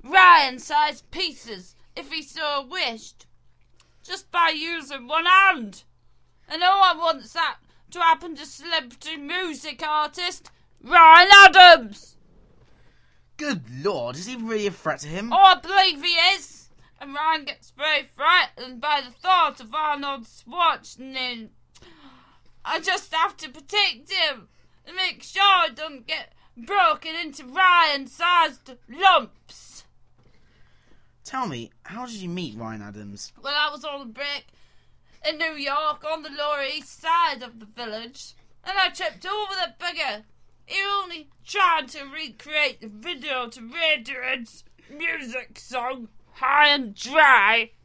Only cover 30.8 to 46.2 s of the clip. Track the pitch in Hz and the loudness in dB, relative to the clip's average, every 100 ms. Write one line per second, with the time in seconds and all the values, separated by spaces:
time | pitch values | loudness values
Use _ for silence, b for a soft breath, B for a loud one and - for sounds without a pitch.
30.8 | _ - _ _ - 262 233 123 117 _ | _ -20 _ _ -12 -8 -6 -8 -12 _
31.8 | - 202 247 214 180 175 160 110 113 110 | -20 -16 -14 -12 -10 -10 -10 -12 -14 -14
32.8 | 104 104 101 101 - _ 269 285 302 294 | -16 -18 -18 -18 -20 _ -8 -4 -4 -6
33.8 | 294 277 254 226 285 285 _ _ - - | -14 -14 -16 -12 -10 -10 _ _ -20 -20
34.8 | _ _ _ _ 302 311 320 302 277 285 | _ _ _ _ -10 -6 -8 -6 -6 -4
35.8 | 311 302 302 320 302 285 294 294 269 302 | -4 -6 -10 -10 -10 -8 -6 -6 -6 -10
36.8 | - - 320 339 330 269 247 226 208 226 | -16 -12 -2 0 0 -4 -14 -20 -20 -16
37.8 | 233 214 233 277 - - _ - - 392 | -12 -12 -14 -18 -20 -20 _ -18 -8 -2
38.8 | 359 359 349 208 359 427 403 381 339 - | -2 -4 -10 -10 -10 -8 -8 -8 -8 -8
39.8 | 349 330 285 214 _ _ - _ _ 381 | -12 -8 -8 -8 _ _ -20 _ _ -6
40.8 | 392 403 370 339 302 _ - 415 370 330 | -4 -6 -6 -14 -20 _ -10 -2 0 0
41.8 | 262 302 277 302 311 - 285 302 285 233 | -6 -16 -16 -14 -14 -16 -8 -4 -4 -6
42.8 | 220 208 320 294 294 254 240 247 226 330 | -20 -16 -14 -12 -8 -8 -8 -14 -16 -6
43.8 | 320 302 226 262 254 262 233 - - _ | -4 -4 -6 -10 -8 -10 -12 -20 -20 _
44.8 | _ 294 339 330 254 254 220 - - 247 | _ -10 -8 -8 -10 -12 -14 -20 -12 -8
45.8 | 240 262 226 - | -8 -10 -16 -20